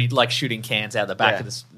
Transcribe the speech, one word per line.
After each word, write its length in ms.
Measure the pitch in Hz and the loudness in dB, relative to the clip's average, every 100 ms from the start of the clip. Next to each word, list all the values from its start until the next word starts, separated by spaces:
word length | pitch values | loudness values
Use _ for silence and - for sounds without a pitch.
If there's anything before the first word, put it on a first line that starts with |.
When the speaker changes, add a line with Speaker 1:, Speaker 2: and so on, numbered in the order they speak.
| 120 | 4
Speaker 1:
like, 180 | 120 120 | 2 2
shooting 320 | - 131 110 | 0 -2 -4
cans 340 | - 107 107 110 | -2 -2 0 -2
out 120 | 101 | -2
the 80 | 95 | 2
back 160 | 110 | 2
Speaker 2:
Yeah. 60 | 98 | 2
Speaker 1:
of 60 | 101 | -2
the, 40 | |
s-, 160 | - - | -10 -14